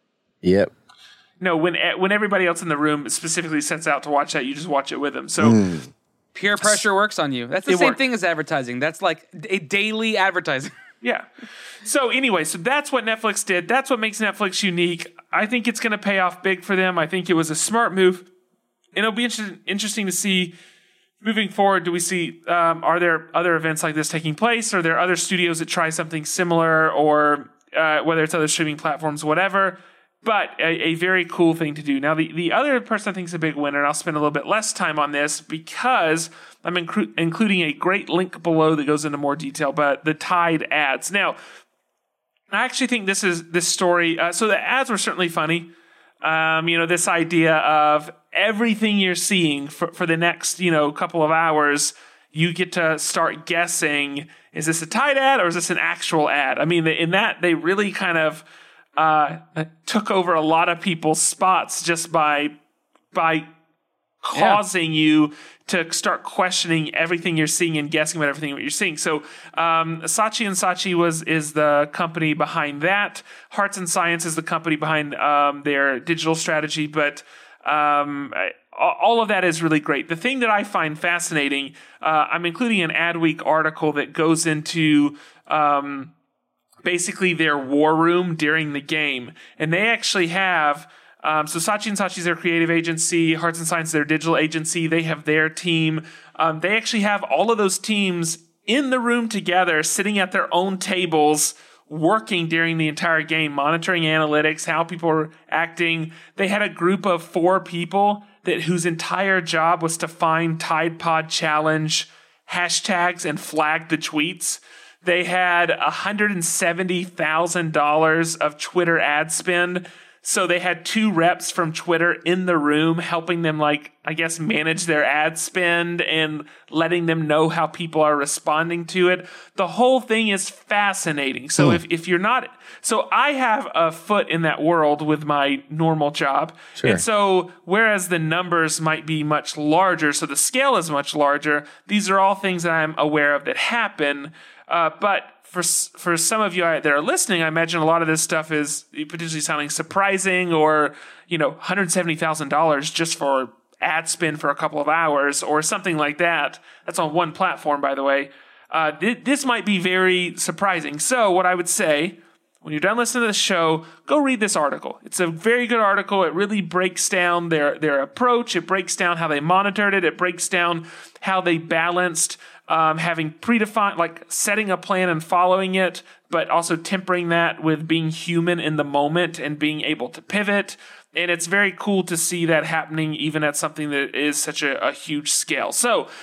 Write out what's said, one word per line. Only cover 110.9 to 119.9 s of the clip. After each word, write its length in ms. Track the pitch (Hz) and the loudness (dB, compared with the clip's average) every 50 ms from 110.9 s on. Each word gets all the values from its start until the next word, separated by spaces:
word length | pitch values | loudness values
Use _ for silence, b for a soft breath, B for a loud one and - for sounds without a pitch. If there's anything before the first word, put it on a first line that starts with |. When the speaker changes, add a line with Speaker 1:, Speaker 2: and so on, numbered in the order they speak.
| 165 165 | -4 -2
Speaker 2:
Pod 300 | - 170 160 160 160 160 | -2 0 0 0 0 -2
Challenge 800 | - - 165 156 151 151 156 156 156 156 156 156 160 - - b b b b b b b b - | -4 -2 0 0 0 2 2 2 2 2 0 0 -2 -2 -4 b b b b b b b b -6
hashtags 760 | - 180 175 170 165 - - - 190 175 175 180 175 170 185 | -4 -2 -2 -2 -2 -2 -2 0 0 2 2 0 0 -2 -4
and 140 | 160 147 165 | -6 -6 -6
flag 500 | - - 156 156 151 151 160 160 160 165 | -8 -4 -2 0 0 2 0 -2 -2 -4
the 100 | - 156 | -4 -4
tweets. 640 | - - 156 151 151 180 185 170 - - - B B B B B B B B B - | -4 -4 -2 -2 -2 -2 -4 -6 -6 -6 -6 B B B B B B B B B -2
They 200 | 180 175 180 175 | 0 0 2 0
had 460 | 175 175 185 180 180 175 175 175 165 | 0 0 2 2 4 4 4 4 2
a 200 | - - - 151 | 2 0 -2 -2
hundred 400 | 165 - - 196 214 208 208 208 | -2 -2 -4 -4 0 0 0 0
and 140 | 202 175 165 | 0 -2 -2
seventy 580 | - - - 185 170 170 180 185 175 185 175 180 | -2 -2 0 0 0 0 -2 -2 -2 -2 -4 -4
thousand 680 | 180 - - 156 151 156 165 175 170 175 175 170 160 | -6 -6 -4 -2 0 0 0 0 0 -2 -2 -2 0
dollars 640 | 156 156 147 147 151 160 160 160 160 165 165 165 165 | 0 2 2 4 4 4 4 4 4 2 0 -2 -2
of 200 | - - 151 151 - | -2 -2 -2 -2 -6
Twitter 420 | - - - 180 175 170 165 160 | -10 -2 0 2 2 4 2 2
ad 320 | - 147 147 151 160 160 | 2 2 2 0 0 -2
spend. 560 | - - 165 185 175 175 175 180 180 180 175 B | -4 -4 -2 0 0 0 0 0 -2 -6 -8 B